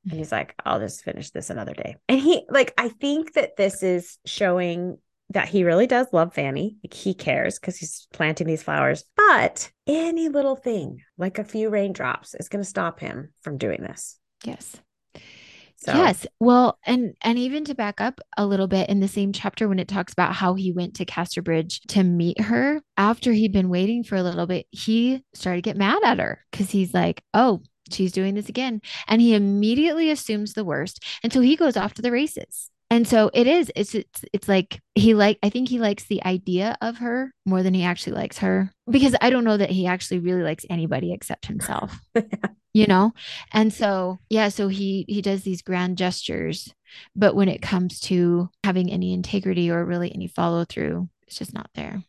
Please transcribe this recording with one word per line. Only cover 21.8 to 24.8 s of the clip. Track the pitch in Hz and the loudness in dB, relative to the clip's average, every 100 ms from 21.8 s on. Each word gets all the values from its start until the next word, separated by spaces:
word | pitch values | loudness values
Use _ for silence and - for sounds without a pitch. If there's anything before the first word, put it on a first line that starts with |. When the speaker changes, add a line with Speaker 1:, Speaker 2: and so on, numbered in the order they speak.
| - | -2
Speaker 2:
to | 208 | 2
meet | 185 175 170 - | 4 2 0 -2
her, | 214 240 269 302 _ - | -2 0 0 -2 _ 0
after | 202 233 254 | 0 2 2
he'd | 214 220 | 2 4
been | 196 185 | 2 2
waiting | 180 196 240 | 2 0 -2
for | 226 196 | -2 -2
a | |
little | 180 170 170 | -2 -2 -4
bit, | 180 - | -4 -6
he | - | -8